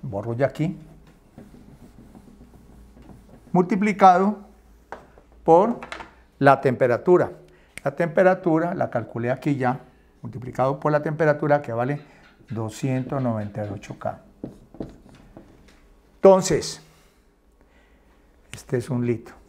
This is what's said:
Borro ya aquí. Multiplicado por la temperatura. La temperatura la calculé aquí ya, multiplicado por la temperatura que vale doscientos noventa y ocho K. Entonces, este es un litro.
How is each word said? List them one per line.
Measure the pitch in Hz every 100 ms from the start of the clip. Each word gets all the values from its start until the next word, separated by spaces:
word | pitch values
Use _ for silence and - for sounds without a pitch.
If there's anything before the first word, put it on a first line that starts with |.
Borro | 139 98 110
ya | 117 135
aquí. | - 156 - - - - - _ - - - - - - - - - - - - - - - - - - - - - -
Multiplicado | 175 175 196 208 202 196 180 196 202 - - _ - _ - - - _ - -
por | 165 214 233 - - - - _ _
la | 139 135
temperatura. | 139 117 131 117 - 180 120 - - - _ -
La | 143 -
temperatura | 165 156 185 185 180 160 170 180
la | 123
calculé | 123 110 120 120
aquí | 131 156 139
ya, | 123 135 - _ _ _
multiplicado | 120 117 123 123 131 147
por | 151
la | 151
temperatura | 151 151 156 147 151 147
que | 147
vale | 113 123 147 - - - _ -
doscientos | 107 110 - 135 131 127 143
noventa | 127 110 104 107 104
y |
ocho | 101 - -
K. | - - - _ - - - - - - - - - - - - - - _ _ _ _
Entonces, | 196 190 185 143 - - - _ _ _ _ _ _ _ _ _ _ _ _ _ _ _ _
este | - - 127
es | 117
un | 123 120
litro. | 113 - -